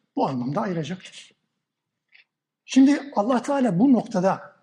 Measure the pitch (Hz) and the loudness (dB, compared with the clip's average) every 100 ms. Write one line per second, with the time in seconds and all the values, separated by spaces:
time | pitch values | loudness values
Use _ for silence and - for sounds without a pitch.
0 | _ - 294 131 120 160 220 165 147 185 | _ -4 -4 -4 -4 -4 -4 -6 -8 -10
1 | - - - _ _ _ _ _ _ _ | -16 -20 -20 _ _ _ _ _ _ _
2 | _ _ _ _ _ _ - 262 269 294 | _ _ _ _ _ _ -2 4 6 4
3 | - 220 208 247 - 277 254 170 277 226 | -2 -4 -2 -2 -2 -2 0 2 4 4
4 | - 180 185 160 - _ | 2 0 0 -2 -8 _